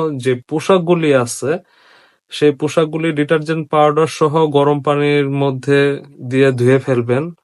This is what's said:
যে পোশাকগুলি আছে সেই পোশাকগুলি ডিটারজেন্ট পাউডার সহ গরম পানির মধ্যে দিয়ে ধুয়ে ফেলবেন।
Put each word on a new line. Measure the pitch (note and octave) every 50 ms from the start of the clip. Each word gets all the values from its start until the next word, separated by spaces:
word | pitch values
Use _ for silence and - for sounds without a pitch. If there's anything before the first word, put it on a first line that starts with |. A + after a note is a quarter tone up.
| D#3+ D#3+ D3
যে | C3 B2 C3 B2+ B2 - -
পোশাকগুলি | D3+ D#3 - - G3 F#3 E3+ E3 F3 E3 D#3+ D3+ C#3
আছে | C3 A#2+ A#2+ - - B2 C3 D#3+ F#3 - _ _ _ _ _ _ _ _ _ _ _ _ _
সেই | - - D3+ D3
পোশাকগুলি | C#3+ - D#3 C#3+ - F3 D#3+ D#3 D3+ D#3+ D#3+ E3
ডিটারজেন্ট | D#3 C#3+ D3 C#3+ E3 D#3 D3+ D3+ D#3+ D#3+ D#3 -
পাউডার | - D3+ D3+ D3+ D3 D3+ D#3+ D3
সহ | - - D#3+ D3+ C#3 E3 D#3+ D3+
গরম | C#3 C#3+ C#3+ D3 D3 C#3+
পানির | C3+ D#3 C#3+ C#3+ D3 D3 D3 D3 C#3+ C#3
মধ্যে | C#3 C#3 C#3 C#3 C3 B2+ B2+ C#3+ C#3+ C#3+ C#3+ C#3+ C#3 C#3 - - - -
দিয়ে | C3 B2 B2 C3 C3+ C3+
ধুয়ে | C3 A#2+ B2 B2 C3+ C3+
ফেলবেন। | C3 - C3 A#2+ A#2 A#2+ B2 C3+ D#3 E3+ E3+ _